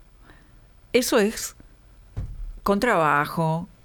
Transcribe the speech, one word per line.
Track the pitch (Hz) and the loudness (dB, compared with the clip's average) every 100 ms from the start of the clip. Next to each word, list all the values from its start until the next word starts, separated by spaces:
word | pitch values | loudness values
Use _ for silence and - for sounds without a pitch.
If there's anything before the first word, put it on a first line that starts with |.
| - - - - - - - - - | -20 -20 -20 -20 -20 -20 -20 -20 -4
Eso | 240 247 269 | -2 2 2
es | 202 226 - - - - - - - - - - - - | 2 0 -10 -14 -20 -20 -20 -20 -16 -12 -10 -10 -12 -6
con | - 202 | 0 2
trabajo, | 247 196 156 147 147 - 160 160 180 - | 2 2 4 2 0 -2 -2 -2 -6 -16